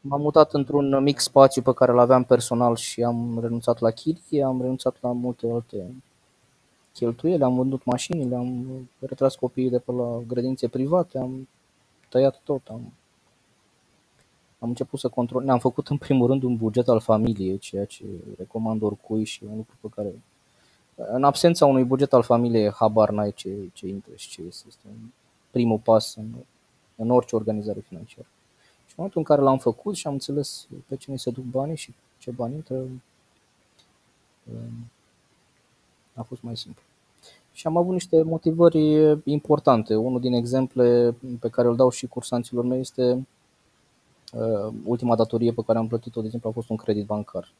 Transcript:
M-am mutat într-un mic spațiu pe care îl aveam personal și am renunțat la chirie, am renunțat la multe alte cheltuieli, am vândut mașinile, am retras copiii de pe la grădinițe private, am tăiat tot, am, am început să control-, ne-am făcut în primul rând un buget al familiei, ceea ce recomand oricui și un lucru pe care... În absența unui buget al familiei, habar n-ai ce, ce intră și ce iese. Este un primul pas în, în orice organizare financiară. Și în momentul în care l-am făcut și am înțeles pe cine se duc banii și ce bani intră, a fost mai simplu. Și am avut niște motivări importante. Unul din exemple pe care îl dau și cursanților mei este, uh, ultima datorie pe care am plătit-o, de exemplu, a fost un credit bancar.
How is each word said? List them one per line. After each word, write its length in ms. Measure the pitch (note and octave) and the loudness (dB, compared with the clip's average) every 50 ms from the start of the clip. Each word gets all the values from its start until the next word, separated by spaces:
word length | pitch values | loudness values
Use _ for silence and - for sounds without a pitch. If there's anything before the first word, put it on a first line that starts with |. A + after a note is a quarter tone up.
M-am 200 | _ C#3+ C#3 C#3+ | _ -4 -4 -2
mutat 320 | D3 D3 D3 D#3+ D3+ - - | -2 2 6 6 6 6 4
într-un 500 | D3 C#3 A#2+ C#3+ C#3+ C#3+ C#3 C3+ C3+ C3+ | -4 -4 0 0 0 0 2 2 2 2
mic 160 | C#3+ C#3+ C#3 | 2 0 0
spațiu 440 | - - _ C#3 C3+ C3+ - - A#2+ | -2 2 _ 8 8 8 6 2 0
pe 100 | - B2 | 0 2
care 200 | - C3 B2 A#2+ | 4 4 4 6
îl 60 | B2 | 6
aveam 260 | B2 A#2+ C3 B2+ B2+ | 6 6 6 4 6
personal 520 | A#2+ C3 A#2+ A#2+ - B2 A#2 B2 A#2+ A#2 | 4 2 2 2 0 0 2 2 2 2
și 260 | A2+ - - - - A#2 | 0 -4 -10 -6 -2 -2
am 360 | A#2+ A#2+ A#2 A#2 A#2+ A#2 A2+ | -2 -2 -2 -4 -6 -6 -6
renunțat 400 | A2+ A#2 A#2 A#2 A#2 - A#2 - | -4 -4 -6 -4 -2 -2 -2 2
la 100 | A#2+ A2+ | 0 -2
chirie, 520 | A2+ - - D#3 D#3+ F3 _ _ - D3 C#3 | -2 0 -4 -6 -6 -6 _ _ -2 0 0
am 180 | C3 C3 B2+ | 0 0 -2
renunțat 360 | B2 B2+ C3 B2+ - C3 - _ | -2 -4 -4 -2 -4 -4 -4 _
la 120 | - B2 B2 | -6 -4 -4
multe 340 | B2 A#2+ B2 A#2+ _ - A#2 A#2 | -2 -4 -6 -6 _ -4 -4 -4
alte 420 | A#2 A#2 _ - G#2 F#2 F2+ B2+ C3 - _ _ _ _ _ _ _ _ _ _ _ _ _ _ _ _ _ _ | -4 -6 _ -10 -12 -10 -10 -14 -18 -20 _ _ _ _ _ _ _ _ _ _ _ _ _ _ _ _ _ _
cheltuieli, 500 | - - A#2+ A#2+ A#2+ - D#3+ F#3 E3+ C#3 | -4 -4 -4 -4 -2 0 0 2 2 2
am 120 | B2+ B2+ | 2 2
vândut 300 | B2+ B2+ C3+ C3+ C3 _ | 2 0 0 -2 -4 _
mașinile, 520 | - B2 B2 - - - E3+ C#3 B2 B2 | -4 -4 -4 -4 -6 -4 -4 -4 -4 -4
am 300 | B2 B2 B2 B2+ B2 B2 C3 C3 C3 B2+ A#2+ _ _ | -4 -6 -6 -6 -8 -10 -10 -12 -14 -16 -18 _ _
retras 360 | - C3 C3 - - C3+ - | -12 -12 -4 0 0 0 0
copiii 360 | - - B2 _ - B2+ B2+ | 0 -6 -6 _ -2 -2 0
de 80 | B2 B2 | 0 -2
pe 140 | - - B2 | -2 -2 -6
la 300 | B2 B2 A#2+ A#2 A#2 A#2+ | -4 -4 -4 -4 -8 -8
grădinițe 420 | A#2 B2 B2 A#2+ B2+ C3 - - A#2 | -6 -4 -4 -2 -2 -4 -2 -4 -4
private, 500 | - C3 C3 C#3 E3 F#3 E3+ F3 _ C3 | -2 -2 -2 0 2 0 0 0 _ -8
am 300 | C3 B2+ C3 C3 C3 - _ _ _ _ _ _ _ _ _ _ _ _ | -6 -6 -8 -12 -14 -18 _ _ _ _ _ _ _ _ _ _ _ _
tăiat 320 | - B2 C3+ C#3 C3 _ _ | 0 2 2 2 2 _ _
tot, 160 | _ D3 C3+ _ _ | _ -6 -6 _ _
am, 240 | A2 A#2 A#2+ - - _ _ _ _ _ _ _ _ _ _ _ _ _ _ _ _ _ _ _ _ _ _ _ _ _ _ _ _ _ _ _ _ _ | -16 -14 -14 -16 -18 _ _ _ _ _ _ _ _ _ _ _ _ _ _ _ _ _ _ _ _ _ _ _ _ _ _ _ _ _ _ _ _ _
am 100 | - A#2 | -8 -8
început 300 | A#2+ - - - - C3+ | -6 -6 -8 -8 -8 -8
să 100 | - B2 | -8 -6
control-, 360 | - - B2 A#2+ - B2+ B2+ | -4 -4 -4 -2 -4 -4 0
ne-am 140 | C3+ C3 A#2+ | 0 0 2
făcut 300 | - C3 - - C#3 - | 2 0 -2 -2 -6 -4
în 80 | D3 | -4
primul 300 | C#3+ - - C#3+ C3 B2 | -6 -2 0 2 2 4
rând 160 | A#2+ C3+ C#3 B2+ | 4 2 2 0
un 140 | B2 B2 | -2 -2
buget 320 | A2+ A2 A2 G#2 A#2+ B2 - | -2 -2 -2 0 0 2 4
al 120 | B2 A2 | 2 2
familiei, 580 | - - A2 G#2+ A2 A#2+ A2+ G2 F#2+ F#2 F#2+ G2 | 4 2 2 2 2 0 -2 -2 -4 -4 -4 -6
ceea 260 | - - - G2 G2+ | -8 -8 -6 -6 -6
ce 200 | - - - - G2+ G2 E2+ F2 - - | -6 -10 -16 -16 -14 -14 -14 -14 -16 -16
recomand 460 | - F#2 - _ A2+ A2 A2+ A2 A2 G#2+ | -16 -16 -12 _ -6 -4 -4 -4 0 -2
oricui 420 | G#2 G2+ - _ - A2 A2 A2 | -2 -2 -4 _ -6 -4 -4 -4
și 180 | G#2+ - - - G#2 | -4 -8 -14 -14 -14
un 60 | G#2+ | -12
lucru 200 | A2 A2 _ _ _ | -12 -12 _ _ _
pe 80 | _ G#2+ A2 | _ -16 -10
care... 260 | - G#2 G2+ F2+ - _ _ _ _ _ _ _ _ _ _ _ _ _ _ _ | -8 -8 -8 -8 -12 _ _ _ _ _ _ _ _ _ _ _ _ _ _ _
În 300 | - - - A2 B2+ C3+ | -14 -12 -6 -4 2 2
absența 420 | C#3+ C3+ - - E3+ E3+ - - | 2 2 4 4 4 4 6 6
unui 180 | C#3+ C3+ C3 B2+ | 6 6 4 4
buget 280 | B2 C3 C3 C#3+ C3+ - | 2 2 0 0 4 4
al 100 | B2+ A2+ | 4 4
familiei, 480 | - B2 A#2 A#2+ A#2+ A#2 A2+ G#2+ G#2 | 4 2 2 2 2 2 2 2 2
habar 400 | G2+ - A2+ A2 G#2+ A2 G#2+ G2+ | 0 2 0 2 4 4 2 2
n-ai 220 | G#2 G#2 G#2+ G#2 G2+ | 2 -2 -2 -4 -4
ce, 180 | - - F#2+ F#2+ G2+ G2 F2+ _ | -8 -10 -10 -10 -10 -10 -14 _
ce 140 | - - | -12 -10
intră 260 | F#2 G2 G2 - - F3+ | -10 -10 -10 -12 -16 -20
și 120 | - - - | -20 -20 -20
ce 140 | - - - | -16 -16 -16
iese. 220 | - - - - - | -16 -16 -18 -20 -20
Este 140 | - _ _ G#2 | -20 _ _ -20
un 200 | G#2 A2+ A2 A2+ _ _ _ _ _ _ _ _ | -20 -20 -20 -20 _ _ _ _ _ _ _ _
primul 280 | _ B2+ A#2+ A#2 A2+ G#2+ | _ 0 2 2 2 0
pas 360 | - - A2 A2 G#2+ - - | 4 4 4 4 4 0 -12
în, 100 | - A2 A2 A#2 A#2+ B2+ _ _ _ _ _ _ _ _ _ _ | -12 -14 -14 -14 -14 -18 _ _ _ _ _ _ _ _ _ _
în 140 | _ A2+ A#2 | _ -2 2
orice 260 | B2 B2 A#2+ - - | 2 2 2 2 -4
organizare 440 | A2+ G#2+ A2 G#2+ G#2+ G#2 G#2+ G#2 G2 | -4 -2 -2 -4 -4 -4 -6 -8 -10
financiară. 480 | G2+ _ - F2 - - - _ - _ _ _ _ _ _ _ _ _ _ _ _ | -10 _ -18 -18 -18 -18 -20 _ -20 _ _ _ _ _ _ _ _ _ _ _ _
Și 80 | _ _ | _ _
în 80 | - E3 | -10 -10
momentul 160 | G3 - E3+ | -6 -4 -6
în 160 | D#3 - D3+ | 0 2 2
care 40 | C#3+ C#3 C#3 | 4 4 4
l-am 100 | C3+ C3+ | 2 2
făcut 360 | - B2 A2 - - G#3 G3+ | 0 -2 -2 -2 -6 -8 -8
și 120 | - - | -6 -6
am 60 | D#3 C#3+ | -8 -8
înțeles 540 | C#3 - - C#3 D3 C#3 - - - - _ C3+ C3+ B2+ | -8 -6 -6 -4 -4 -4 -6 -8 -14 -16 _ -20 -20 -14
pe 100 | _ - | _ -14
cine 200 | C3 - - C3+ | -14 -12 -10 -10
se 140 | B2+ - - | -8 -6 -8
duc 140 | A#2+ C3 B2+ | -8 -8 -10
banii 320 | B2+ B2+ C3 C3+ D3 D#3+ | -6 -6 -4 -4 -4 -6
și 160 | D3+ - - A#2+ _ _ _ _ _ | -10 -12 -16 -18 _ _ _ _ _
ce 120 | - - | -14 -14
bani 240 | A#2+ B2 A#2+ A#2 C3+ | -10 -8 -8 -8 -8
intră, 300 | D#3 D#3 _ B2+ C3 C3 C3 C3 B2+ _ _ _ _ _ _ _ _ _ _ _ _ _ _ _ _ _ _ _ _ _ _ _ _ _ _ _ _ _ A#2 A#2 A2+ A#2 A#2 A#2 A#2 A#2 A#2 _ _ _ _ _ _ _ _ _ _ _ _ _ _ _ _ _ _ _ _ _ _ _ _ _ | -10 -10 _ -8 -8 -8 -10 -12 -16 _ _ _ _ _ _ _ _ _ _ _ _ _ _ _ _ _ _ _ _ _ _ _ _ _ _ _ _ _ -18 -16 -16 -14 -14 -16 -16 -18 -20 _ _ _ _ _ _ _ _ _ _ _ _ _ _ _ _ _ _ _ _ _ _ _ _ _
a 80 | - A2 | -16 -16
fost 200 | _ B2+ A#2+ - | _ -14 -14 -12
mai 140 | A#2 A#2 | -12 -12
simplu. 260 | A2 - - - _ _ _ _ _ _ _ _ _ _ - - _ _ _ _ | -12 -12 -14 -18 _ _ _ _ _ _ _ _ _ _ -20 -20 _ _ _ _
Și 140 | - - | -8 -6
am 100 | E3 D#3+ | -2 0
avut 160 | E3+ F3 F3+ F#3 | 0 0 0 -2
niște 300 | F3+ - - - D#3+ D#3+ | -4 -4 2 2 2 2
motivări 960 | D#3+ E3 D#3+ _ E3 D#3+ E3 E3+ E3+ E3 D#3+ D3+ D3+ D3+ D3+ D#3 D3+ D3+ D3 - | 2 -2 -2 _ -2 2 6 6 6 6 6 2 4 4 6 6 6 4 2 0
importante. 720 | - C#3+ D3+ - - D3+ C#3 - - C3 A2+ G#2+ - A2 | -2 -2 -2 2 2 0 2 4 4 4 4 4 0 0
Unul 260 | G#2+ A2 B2+ B2+ B2 | 0 0 0 -2 -2
din 120 | B2 C3 B2 | -2 0 0
exemple 840 | A#2+ A#2+ A#2+ B2 C3 C3 B2+ _ C3 B2 A#2+ A#2+ A#2+ A#2+ A#2+ A#2+ A#2+ - C3 A#2+ A#2 | 0 0 0 0 0 -2 -2 _ 4 4 6 6 6 4 2 0 -2 -8 -12 -12 -8
pe 80 | - A2+ | -8 -6
care 200 | - - B2 A#2+ | -2 2 2 2
îl 80 | A#2 | 4
dau 140 | A#2 C3 B2+ | 6 4 4
și 160 | B2 - - | 4 0 -10
cursanților 580 | A#2+ - - - - - A#2+ A#2 - - A#2+ A#2+ | -10 -10 -10 -8 -4 -4 -4 -4 -4 -4 -4 -2
mei 160 | B2 B2+ C3 | -2 -2 -4
este, 460 | C3 - - - B2+ B2 B2 B2+ C3 _ _ _ _ _ _ _ _ _ _ _ _ _ _ _ _ _ _ _ _ - - | -4 -6 -4 0 0 2 2 0 -4 _ _ _ _ _ _ _ _ _ _ _ _ _ _ _ _ _ _ _ _ -18 -8
uh, 400 | A#2 A2+ A2+ A2+ G#2 G2+ A2 A2 A2 A2+ | -6 -4 -2 -2 -2 -4 -6 -10 -10 -6
ultima 320 | G#2 A#2+ A#2+ B2+ B2 A#2 | -4 -4 -2 0 0 2
datorie 360 | A2 A2+ A2 - A#2 A#2 A#2 A#2+ | 2 2 0 0 0 0 0 0
pe 100 | A#2+ A2 | -2 -2
care 120 | - A2+ A2+ | 0 0 0
am 100 | A2+ G#2+ | 0 -2
plătit-o, 320 | A#2 A2+ - - A#2 A#2+ | -4 -6 -6 -6 -10 -8
de 60 | A2 | -8
exemplu, 220 | A2 A2 A#2+ - A2 | -6 -8 -8 -8 -6
a 40 | A2 | -8
fost 160 | A#2 A2 _ | -8 -6 _
un 80 | A2+ | -6
credit 300 | A2 - - G#2 G#2 G#2 | -8 -2 -2 -2 -2 -2
bancar. 460 | G#2 G#2 G#2+ G#2 - - - - _ _ _ | -4 -6 -6 -6 -8 -10 -12 -12 _ _ _